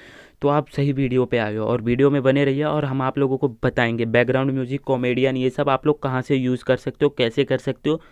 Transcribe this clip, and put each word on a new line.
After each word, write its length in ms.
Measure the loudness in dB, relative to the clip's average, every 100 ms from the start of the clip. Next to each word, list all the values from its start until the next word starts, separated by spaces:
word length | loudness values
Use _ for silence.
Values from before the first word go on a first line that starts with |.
| -20 -20 -20 _
तो 60 | 0
आप 180 | 0 -2
सही 220 | -2 -2
वीडियो 300 | 0 0 0 0
पे 120 | 0
आए 180 | -2 -2
हो 100 | -2
और 160 | -2
वीडियो 280 | 0 2 2
में 120 | 4
बने 200 | 2 2 2
रहिए 180 | 0
और 220 | -2 -2 -2
हम 160 | -2
आप 160 | -2 0
लोगों 200 | 0 0
को 100 | -2 -2
बताएंगे 420 | -2 0 0 0 0
बैकग्राउंड 440 | 2 2 0 0
म्यूजिक, 300 | -2 -4 -6
कॉमेडियन, 560 | -4 -2 0 0 0 0
ये 120 | -2
सब 200 | -2 -2
आप 180 | 0 0
लोग 140 | -2
कहाँ 180 | -2 -4
से 140 | -2 -2
यूज़ 280 | 0 -2
कर 140 | 0 -2
सकते 280 | -2 0 0
हो, 40 |
कैसे 320 | 2 -2 0
कर 140 | 0 -2
सकते 300 | -4 -4 -2
हो। 100 | -4 -6